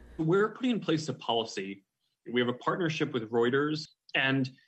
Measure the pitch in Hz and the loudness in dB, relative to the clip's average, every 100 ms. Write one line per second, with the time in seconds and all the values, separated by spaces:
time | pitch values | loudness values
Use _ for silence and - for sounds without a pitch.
0 | - - 160 190 214 - 254 208 - 156 | -16 -4 2 4 2 0 -2 0 0 -2
1 | - - - 117 110 - 95 98 _ _ | -2 -6 -2 0 0 -6 -8 -12 _ _
2 | _ _ - 120 120 120 - 165 165 - | _ _ -4 0 2 0 -2 0 -2 0
3 | 143 123 107 117 120 139 147 156 - _ | -2 -2 -2 2 4 2 0 -2 -8 _
4 | - 156 135 135 131 - | -6 0 2 2 0 -4